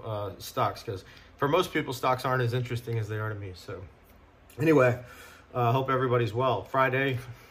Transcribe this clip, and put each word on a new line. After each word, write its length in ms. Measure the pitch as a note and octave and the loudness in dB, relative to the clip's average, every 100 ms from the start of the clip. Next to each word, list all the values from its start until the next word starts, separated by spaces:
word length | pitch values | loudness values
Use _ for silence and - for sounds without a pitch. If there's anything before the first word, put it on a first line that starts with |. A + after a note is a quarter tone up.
| A2 | -8
uh, 240 | G#2+ G2+ F#2 | -6 -6 -10
stocks, 460 | - - A2 - | -8 -2 -2 -2
'cause 200 | - F#2+ - - - - | -8 -10 -12 -20 -16 -4
for 100 | C#3+ | 2
most 240 | E3 F3+ | 2 2
people, 200 | D#3+ D3 | -2 -2
stocks 320 | A#2+ C3+ B2 | -2 0 0
aren't 160 | C#3 B2+ | 0 0
as 140 | A#2+ | 2
interesting 460 | B2+ A#2+ A#2+ A#2+ A2+ | 0 -2 -6 -4 -4
as 80 | G#2+ | -4
they 100 | G#2+ | -4
are 120 | A2 | -6
to 40 | |
me. 160 | G2+ G2 F2+ | -6 -10 -12
So 260 | - F#2 F2+ - - - - - - - | -12 -12 -14 -20 -20 -20 -20 -20 -14 0
anyway, 420 | B2 D3 B2+ A#2+ - - - - - | 6 6 6 2 -6 -18 -20 -20 -8
uh, 200 | B2+ A#2+ | 0 2
hope 180 | B2+ C3 | 2 2
everybody's 420 | C3 B2+ A#2+ A2+ | 0 2 2 2
well. 300 | A2+ C3 G#2+ | 0 0 0
Friday, 560 | - C3+ C3 C3 C3+ A#2+ - - - | -2 0 2 2 0 -2 -6 -18 -16